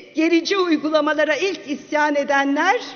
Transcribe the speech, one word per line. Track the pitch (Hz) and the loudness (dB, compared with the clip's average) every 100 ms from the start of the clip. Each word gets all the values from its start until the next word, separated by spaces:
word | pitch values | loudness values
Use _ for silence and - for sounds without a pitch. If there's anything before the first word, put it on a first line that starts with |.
| - | -8
gerici | - 320 339 339 392 | -2 2 2 2 0
uygulamalara | 359 302 302 311 302 302 302 285 | 0 0 0 0 2 0 0 0
ilk | 381 339 262 | -2 -4 -8
isyan | 285 - 302 302 285 | -10 -4 0 0 0
edenler | 277 277 277 285 349 466 - | 0 0 0 0 0 0 -4